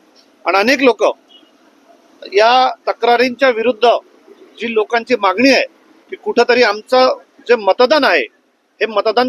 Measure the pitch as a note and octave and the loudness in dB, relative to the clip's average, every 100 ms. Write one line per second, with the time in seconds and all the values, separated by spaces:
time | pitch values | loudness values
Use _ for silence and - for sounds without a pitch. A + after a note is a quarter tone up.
0 | _ _ _ _ - F#3 G#3+ C4+ C4 - | _ _ _ _ -4 -2 0 0 0 2
1 | E3+ - _ - _ _ _ _ _ _ | 0 0 _ -20 _ _ _ _ _ _
2 | _ _ - G3 A3 B3+ B3+ - - - | _ _ -4 0 2 2 0 -4 -8 -4
3 | A#3 A#3+ B3+ A#3+ C4+ A3+ A3+ A3+ A#3+ F#3+ | 0 0 0 0 -2 0 -4 0 0 0
4 | - _ _ - - - A3+ A3 G#3 A#3 | -4 _ _ -20 -20 -12 -6 -4 -2 -6
5 | A3+ A#3 G3 F#3 C4+ A3+ - _ _ _ | -4 -2 -2 0 2 2 -2 _ _ _
6 | _ - - - B3 A#3+ A3+ G#3+ - B3+ | _ -12 -6 -2 0 2 0 -2 -2 0
7 | B3+ - - _ - A#3+ G3 F#3+ B3 D#4 | 0 -2 -10 _ -2 0 0 0 2 2
8 | B3 E3+ A2 _ _ _ _ _ G3+ G#3 | 2 0 -4 _ _ _ _ _ -4 -2
9 | G#3+ G#3 | -2 -2